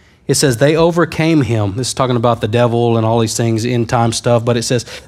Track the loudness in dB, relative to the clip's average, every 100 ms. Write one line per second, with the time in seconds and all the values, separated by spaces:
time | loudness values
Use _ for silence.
0 | _ _ -2 0 2 2 2 4 2 2
1 | -2 0 0 2 0 0 -2 -4 -6 -2
2 | -2 2 0 0 0 0 2 2 0 2
3 | 2 0 0 -2 -2 -2 -2 -2 -2 0
4 | 0 -2 0 0 0 -2 -2 -4 -4 -16